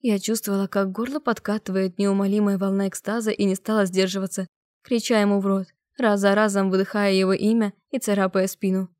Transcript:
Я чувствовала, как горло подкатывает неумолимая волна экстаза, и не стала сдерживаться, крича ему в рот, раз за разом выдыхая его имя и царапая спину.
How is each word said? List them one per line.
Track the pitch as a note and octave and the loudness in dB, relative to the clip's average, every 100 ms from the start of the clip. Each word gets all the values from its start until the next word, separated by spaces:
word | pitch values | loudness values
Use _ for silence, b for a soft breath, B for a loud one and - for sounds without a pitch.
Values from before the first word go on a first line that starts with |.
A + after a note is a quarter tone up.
Я | B3 G3+ | 0 -2
чувствовала, | G3+ A3 - G3 G3 | -2 -4 -2 -2 -2
как | G3+ G3 | -2 -2
горло | F#3+ B3 D4 | -4 -6 -4
подкатывает | C#4 A3 - G#3 - F#3+ F#3+ F3+ | -4 -4 -2 -6 -2 -2 -2 0
неумолимая | G3+ G3 G3 G#3 G#3 G3 | 0 2 0 2 0 0
волна | G3 G3 G3 | 0 0 -2
экстаза, | - - A3+ A3 | -4 -6 -4 -4
и | - G3+ | 0 0
не | F#3+ | -2
стала | - G#3+ | -2 0
сдерживаться, | G3 F#3 F#3+ F#3+ F#3+ - F#3 _ _ _ | 2 2 0 -2 -6 -6 -10 _ _ _
крича | - A#3 - A3+ | -4 -2 2 2
ему | G3+ G3+ | 4 2
в | G3 | 2
рот, | G3 F#3 _ _ - | 0 -2 _ _ -2
раз | A#3+ G3+ | 0 2
за | G3 G3+ | 4 4
разом | G#3+ G3 F#3+ | 2 2 0
выдыхая | F#3+ G3 G#3 G3+ | 0 0 0 2
его | F#3+ F#3+ | 2 2
имя | F#3+ G#3 A3+ G#3 - _ | 2 2 2 0 -4 _
и | C4 | -6
царапая | - G3+ F#3+ F#3+ F#3+ | 0 0 2 0 -2
спину. | - F#3+ F#3 F#3 _ | -2 -2 -2 -4 _